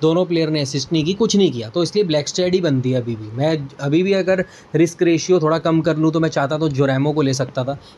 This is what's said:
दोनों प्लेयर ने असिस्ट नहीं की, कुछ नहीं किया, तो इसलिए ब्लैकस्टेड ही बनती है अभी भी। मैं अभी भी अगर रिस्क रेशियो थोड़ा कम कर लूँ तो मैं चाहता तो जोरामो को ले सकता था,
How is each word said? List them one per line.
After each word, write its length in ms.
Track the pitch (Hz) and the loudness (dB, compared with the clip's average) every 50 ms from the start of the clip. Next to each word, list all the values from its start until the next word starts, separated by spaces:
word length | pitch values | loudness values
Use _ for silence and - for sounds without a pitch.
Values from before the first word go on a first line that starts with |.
दोनों 220 | 151 160 165 180 185 | 2 2 2 2 0
प्लेयर 240 | 165 175 165 160 156 | 0 0 0 0 0
ने 100 | 156 151 | 0 -2
असिस्ट 320 | 139 135 - 143 - - | -2 -2 -4 -6 -4 -2
नहीं 120 | 170 160 147 | -2 0 0
की, 100 | 170 196 | 0 0
कुछ 220 | - 226 214 - | 0 0 2 4
नहीं 140 | 202 190 156 | 4 2 2
किया, 160 | 123 120 110 110 | 0 -2 -8 -6
तो 140 | - 175 | -4 -2
इसलिए 220 | 170 160 - 208 208 | -2 0 0 0 0
ब्लैकस्टेड 500 | 170 151 147 139 - - 185 180 180 180 | 0 0 -2 -2 -4 -4 -2 -2 0 0
ही 60 | 196 | 0
बनती 300 | 170 156 135 127 123 127 | 0 0 0 0 0 0
है 100 | 127 127 | -2 -2
अभी 160 | 113 120 117 | -2 -4 -6
भी। 140 | 107 107 107 110 | -8 -8 -8 -6
मैं 200 | 127 147 160 165 151 139 131 - - | -2 -2 0 0 -2 -4 -8 -10 -8
अभी 220 | 139 143 147 170 | -4 0 0 0
भी 100 | 185 196 | 2 2
अगर 320 | 196 190 175 185 190 185 175 - - - - - - | 0 0 0 0 0 0 -2 -4 -10 -20 -10 -2 0
रिस्क 280 | 151 170 170 - - | 2 2 2 0 0
रेशियो 380 | 180 170 165 156 - 180 185 175 | 0 2 2 2 2 2 2 2
थोड़ा 180 | 151 151 165 160 | 2 2 0 0
कम 220 | - 170 160 160 | 0 2 2 2
कर 160 | 156 170 156 | 2 2 2
लूँ 160 | 156 160 160 | 2 2 2
तो 80 | 156 165 | 2 2
मैं 80 | 165 156 | 0 0
चाहता 300 | - 151 139 135 156 151 | 0 -2 -2 -2 -2 -2
तो 100 | 160 156 | -2 0
जोरामो 440 | 135 131 143 135 131 135 139 151 | 0 2 2 2 2 2 0 0
को 100 | 151 156 | 0 0
ले 120 | 143 135 131 | 0 0 0
सकता 300 | 135 127 131 - 135 123 | -2 -4 -4 -4 -6 -4
था, 140 | 131 143 - - - - | -4 -6 -8 -12 -20 -20